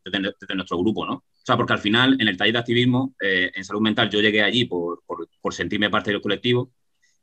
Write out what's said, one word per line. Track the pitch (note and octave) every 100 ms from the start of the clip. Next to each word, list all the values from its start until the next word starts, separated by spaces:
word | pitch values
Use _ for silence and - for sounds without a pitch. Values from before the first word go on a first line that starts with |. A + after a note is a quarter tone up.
desde, | F#2+ G2 G2 -
desde | G2 F#2+
nuestro | F#2 F2
grupo, | G2+ F2 E2
¿no? | B2+
O | - _
sea, | - A#2+
porque | A#2+
al | A2
final, | G#2 A#2 C3 C3+
en | G#2+
el | F#2
taller | G#2
de | A#2+
activismo, | A#2+ A#2+ B2 B2+ C3+ -
eh, | G2 F#2 F#2
en | F#2+
salud | F#2+ G#2
mental, | A2 G#2+ G#2+
yo | G#2
llegué | G#2+ G#2+
allí | G2+ B2 A#2+
por, | F2 E2+ E2+ -
por, | - - _
por | G2
sentirme | - F2 G2+ G#2
parte | G#2+ G#2
del | G2+
colectivo, | G#2 F#2+ B2 B2 B2 _ _ _ _ _